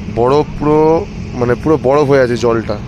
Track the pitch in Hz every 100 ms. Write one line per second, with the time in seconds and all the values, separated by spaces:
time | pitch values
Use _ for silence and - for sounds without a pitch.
0 | - - 120 143 151 - 143 151 156 165
1 | 202 - - 123 120 117 143 156 123 143
2 | 143 139 123 117 117 113 107 104